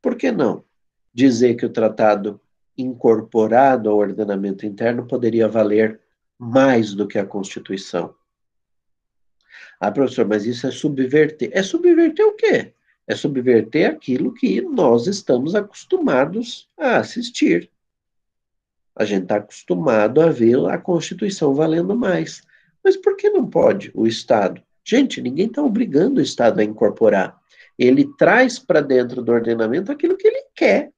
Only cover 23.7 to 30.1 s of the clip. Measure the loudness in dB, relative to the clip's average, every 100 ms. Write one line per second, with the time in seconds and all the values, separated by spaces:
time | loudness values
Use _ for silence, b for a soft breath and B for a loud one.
23.7 | 0 -6 -2 -2 -2 0 0 0 -4 _
24.7 | _ -2 0 0 -2 -8 -4 -4 -2 -2
25.7 | -2 0 0 0 0 -2 0 0 2 -2
26.7 | 0 -2 2 2 2 -2 _ b b b
27.7 | _ 2 4 2 2 2 4 2 -2 _
28.7 | 0 2 0 0 -4 0 0 0 -2 -2
29.7 | -2 -4 -4 -2